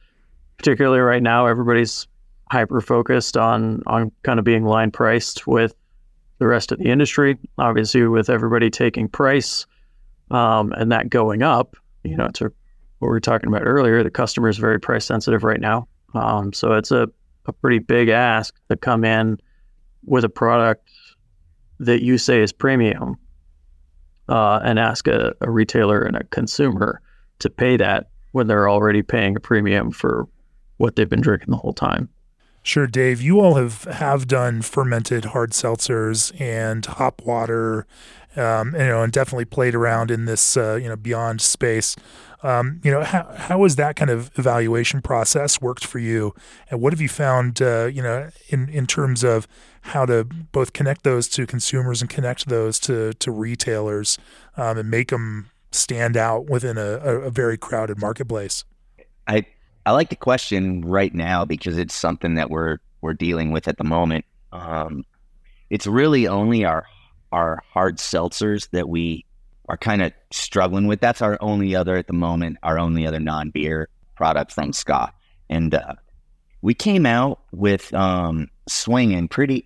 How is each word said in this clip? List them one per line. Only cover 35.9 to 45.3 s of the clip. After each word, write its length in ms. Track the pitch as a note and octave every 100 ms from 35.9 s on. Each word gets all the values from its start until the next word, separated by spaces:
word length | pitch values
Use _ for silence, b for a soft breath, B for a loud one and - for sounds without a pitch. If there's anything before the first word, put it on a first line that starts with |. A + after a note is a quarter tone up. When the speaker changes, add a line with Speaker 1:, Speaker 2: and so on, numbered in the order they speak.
| A#2 A2 A2+ - -
Speaker 2:
and 440 | B2+ A2+ A2+ A2+ G#2+
hop 360 | - C3 -
water, 600 | A#2 A#2+ A2+ A2+ A2+ A2 - B B B B -
um, 380 | A#2+ A2+ A2+
you 60 | D#3+
know, 240 | C3+ A#2
and 100 | A2+
definitely 320 | B2 C3+ B2+ A#2+
played 300 | - B2 A#2
around 340 | A#2 A2+ A2+
in 160 | A#2 A#2
this, 320 | A2 - -
uh, 180 | A2 A2
you 80 | B2
know, 60 | A2
Beyond 460 | A2 A2+ A#2 A2+
space. 540 | - - B2 A2+ - - B B B B
Um, 380 | C#3 B2 B2 D#3+
you 80 | D3+
know, 120 | C#3
how, 200 | D3+ F#3 E3+ -
how 280 | - F#3
has 140 | G3 C#3
that 180 | D3 -
kind 160 | C#3+
of 200 | A#2 A#2+ -
evaluation 640 | C3 A#2 A2+ A#2 A#2+ C#3+
process 600 | - B2 A2